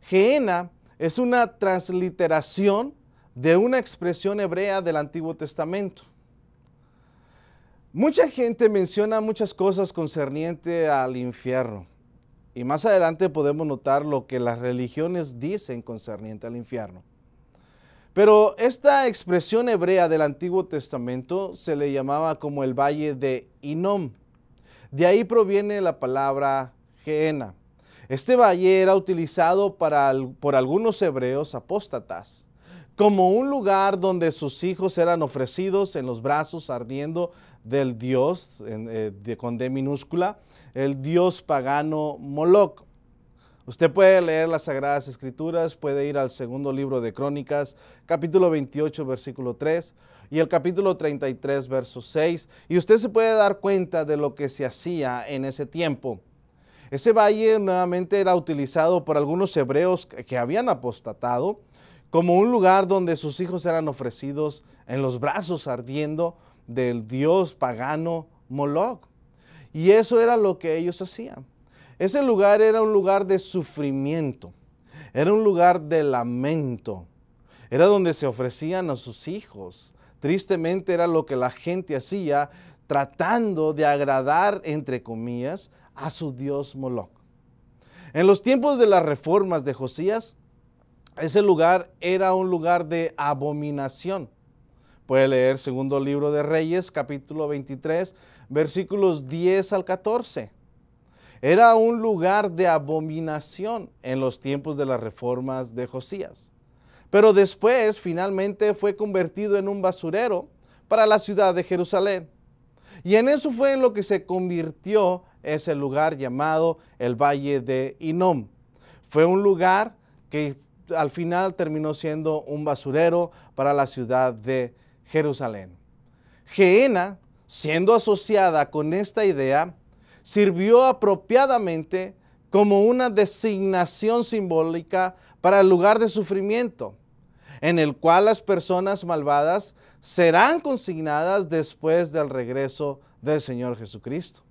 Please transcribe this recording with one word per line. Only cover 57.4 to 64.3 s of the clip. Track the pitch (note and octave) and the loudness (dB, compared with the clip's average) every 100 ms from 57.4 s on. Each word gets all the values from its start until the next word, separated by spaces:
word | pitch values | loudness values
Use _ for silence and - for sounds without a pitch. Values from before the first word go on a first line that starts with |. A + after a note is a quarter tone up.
| A3 A3 | 2 2
nuevamente | G3 F3+ F3+ F3+ F3+ G3+ | 2 0 0 -2 0 0
era | F#3 F3+ | 4 2
utilizado | - D3 C#3 E3+ D#3+ F3+ | 0 -4 -2 0 2 2
por | - D3+ | 0 0
algunos | C#3+ E3+ F#3+ E3+ | 0 -2 -2 0
hebreos | C3 C3+ F3+ F3+ - | 0 0 0 -2 -6
que, | - | -16
que | A#2+ B2+ | -8 -4
habían | A#2+ F#3 B3 | -2 -2 -2
apostatado | C#3+ B2 A2 A#2 G#2 A#2+ B2 E3 G#3+ _ _ _ _ _ | -2 -4 -10 -14 -8 -4 -2 -2 -6 _ _ _ _ _
como | E3 F3 F3 | 0 4 4
un | A3 | 4
lugar | A#3+ F#3 F#3+ F#3+ | 4 6 6 4
donde | G3 F3+ D#3+ | 0 0 -4
sus | D3+ C#3 | -6 -8
hijos | F3+ F3+ E3+ | -6 -4 -2
eran | E3 D#3 | -2 -2
ofrecidos | B2+ B2 - C#3 | -6 -8 -8 -10